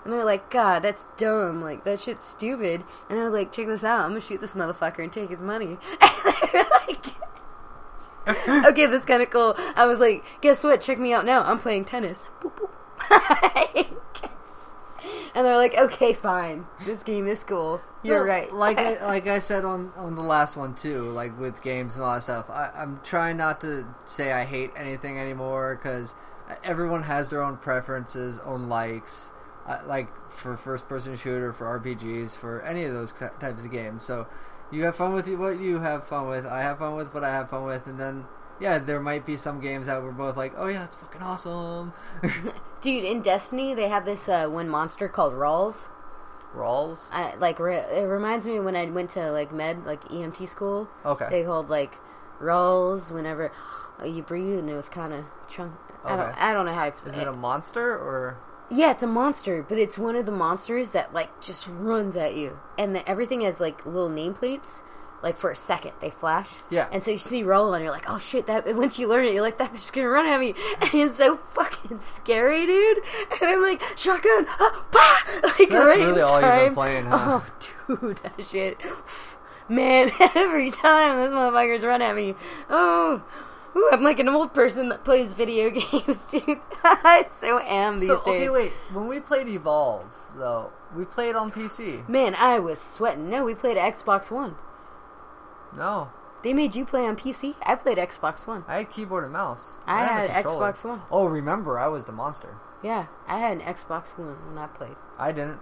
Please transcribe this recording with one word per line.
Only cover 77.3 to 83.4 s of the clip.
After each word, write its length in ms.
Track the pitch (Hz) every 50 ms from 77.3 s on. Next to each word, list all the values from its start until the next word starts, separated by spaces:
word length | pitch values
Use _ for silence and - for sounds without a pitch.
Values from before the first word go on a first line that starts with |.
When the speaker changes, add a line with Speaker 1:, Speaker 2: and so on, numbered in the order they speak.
| 269 240 - - - - - - - - - -
Speaker 1:
Oh, 100 | 269 247
dude, 160 | - 233 202 -
that 280 | - - - - 208
shit. 360 | - - 190 190 190 - - - - 180 - - - - - - - - - - - - - - -
Man, 420 | 226 247 262 262 262 262 254 262 -
<laughs> 200 | - - - -
every 360 | 320 381 381 330 302 269 262
time 480 | 262 - - 302 311 311 311 294 269 254
those 120 | 254 269 277
motherfuckers 500 | 269 254 247 240 240 240 240 233 233 208 233
run 140 | 247 247
at 160 | 240 226 208 208
me. 180 | 208 196 190 - - 349 349 - - -
Oh. 540 | 262 320 349 349 339 339 339 330 302 214 - - - -